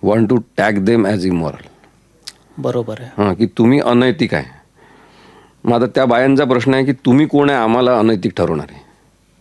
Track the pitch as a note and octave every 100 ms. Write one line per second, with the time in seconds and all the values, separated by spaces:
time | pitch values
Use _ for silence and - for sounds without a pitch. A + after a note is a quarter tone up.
0 | F#2+ A2 G#2+ B2 - - G2+ G2+ F#2+ A#2
1 | G2 G#2 F#2 F2 E2 - - - _ _
2 | _ _ - - _ - B2+ A#2+ A2+ G#2+
3 | B2 - G#2 F2+ A#2+ - A#2 C#3 - A#2+
4 | B2+ A#2+ - D#2 C2 - _ _ - -
5 | - - - - - _ - A#2+ A#2+ -
6 | C3 A#2 C3+ C3+ C3+ B2 C3+ C3 C3+ B2+
7 | B2+ C3 D#3 C#3+ C#3+ C3+ A2+ A#2 B2+ B2
8 | A2 G#2+ A2+ - E2+ D#2 - - - _
9 | _ _ _ _